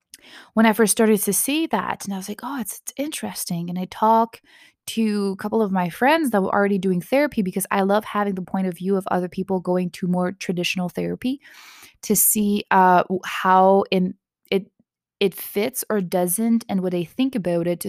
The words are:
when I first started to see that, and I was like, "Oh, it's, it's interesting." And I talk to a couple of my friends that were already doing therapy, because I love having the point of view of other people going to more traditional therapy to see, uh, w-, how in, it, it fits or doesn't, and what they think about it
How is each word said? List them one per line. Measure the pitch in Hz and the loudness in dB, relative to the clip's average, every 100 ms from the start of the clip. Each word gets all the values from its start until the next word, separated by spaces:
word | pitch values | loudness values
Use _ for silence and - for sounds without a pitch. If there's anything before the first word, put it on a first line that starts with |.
| _ - - - - | _ -20 -20 -20 -6
when | 214 226 | 2 4
I | |
first | 214 214 | 4 2
started | - 220 208 | 4 4 4
to | - | 2
see | 196 - 302 320 | -2 0 -2 -2
that, | 196 - - | -2 -4 -6
and | - | -8
I | 190 | -10
was | 190 | -8
like, | 208 | -10
"Oh, | 240 277 | -8 -8
it's, | 214 - | -8 -10
it's | - - | -14 -8
interesting." | 294 - 208 - - 170 175 | -8 -8 -10 -8 -6 -6 -4
And | 175 | -6
I | 180 | -8
talk | - 220 226 233 - _ - - _ - | 0 4 4 2 -4 _ -20 -20 _ -10
to | - 220 208 196 | -2 -2 0 -2
a | 190 | -4
couple | 214 220 | -4 -2
of | 208 | 0
my | 185 175 | 0 -2
friends | - 262 330 285 | 0 2 2 2
that | 208 | 0
were | 190 | 2
already | 202 202 202 | 2 2 2
doing | 190 180 | 0 -2
therapy, | - 262 294 - | 0 0 0 0
because | 185 185 - | -2 -2 -4
I | 202 | 0
love | 196 208 | 2 2
having | - 208 202 | 0 -4 -2
the | 190 | -4
point | 175 190 185 | -4 -2 -2
of | 180 | -2
view | 180 | -2
of | 196 190 | -2 0
other | 180 180 | -2 -2
people | 190 185 190 | -6 -2 -2
going | 175 180 180 | 0 0 -2
to | - 175 | -4 -2
more | 180 180 | 0 -2
traditional | 190 - 175 175 185 180 | -4 -6 -4 -2 -4 -6
therapy | - 170 180 254 277 - - - - - _ | -4 -4 -4 -4 -6 -10 -20 -20 -20 -20 _
to | - | -2
see, | 202 - 214 208 208 - | 2 4 2 2 0 2
uh, | 190 185 180 | 4 6 6
w-, | - 185 | 2 -2
how | - - 190 185 190 196 - | -6 -4 2 6 6 6 4
in, | 190 185 190 _ _ - | 0 0 -4 _ _ -4
it, | 190 196 _ _ _ _ - | -4 -4 _ _ _ _ -2
it | 196 | -2
fits | - - 196 240 - - | -2 -8 -4 -4 -4 -2
or | 214 | -2
doesn't, | 180 185 180 180 226 226 - | 0 0 0 0 0 0 0
and | 196 | -2
what | 185 | 0
they | 175 | -2
think | 165 - 262 | -4 -2 -2
about | 254 180 170 170 | -2 -2 0 0
it | 175 | -2